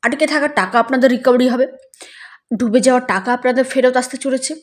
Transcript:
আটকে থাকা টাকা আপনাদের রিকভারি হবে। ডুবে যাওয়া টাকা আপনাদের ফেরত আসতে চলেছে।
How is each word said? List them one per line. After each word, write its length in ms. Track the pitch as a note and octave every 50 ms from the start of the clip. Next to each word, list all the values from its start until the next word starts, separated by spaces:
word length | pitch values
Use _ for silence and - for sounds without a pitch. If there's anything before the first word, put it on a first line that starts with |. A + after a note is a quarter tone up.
আটকে 240 | - - B3+ C#4+ D#4
থাকা 220 | D4 D4+ D4+ C#4+ D4
টাকা 320 | D4 - F#3 F#3+ A#3 A#3
আপনাদের 300 | A3+ - C4+ B3+ A#3+ C4+
রিকভারি 380 | B3 A#3+ - B3+ B3 B3 B3+ B3+
হবে। 180 | A#3 A#3+ C4 D#4+ - - - _ _ _ - - - - - - - - _ _ A#3+
ডুবে 240 | F#3+ B3 A3+ G#3 B3+
যাওয়া 200 | G#3+ B3+ B3+ B3
টাকা 320 | B3 - F#3 F#3+ F#3 B3
আপনাদের 320 | B3 B3 A#3+ B3+ B3 B3+ C4
ফেরত 320 | B3+ - C4+ B3 B3+ B3
আসতে 200 | B3+ B3 B3+ -
চলেছে। 380 | C4 - C#4 B3+ B3+ C4 - D#4 D#4+